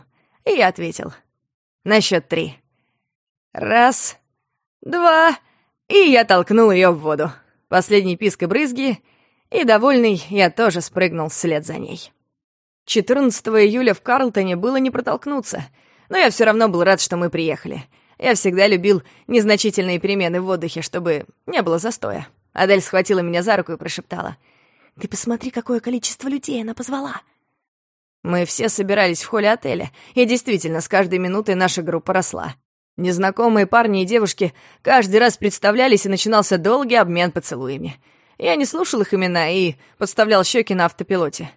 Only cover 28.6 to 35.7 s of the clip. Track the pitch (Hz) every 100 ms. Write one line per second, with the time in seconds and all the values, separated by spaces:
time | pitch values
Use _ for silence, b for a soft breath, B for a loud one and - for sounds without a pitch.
28.6 | 220 214 190 202 190 165 - 220 202 233
29.6 | - 117 - - B B 240 247 - 202
30.6 | 160 160 - 190 185 180 180 196 214 185
31.6 | 185 - 165 165 - 185 175 - 151 -
32.6 | _ _ _ - 180 175 196 190 233 220
33.6 | 190 233 226 196 185 233 202 - 185 -
34.6 | b b - 269 202 208 240 - 208 -
35.6 | 202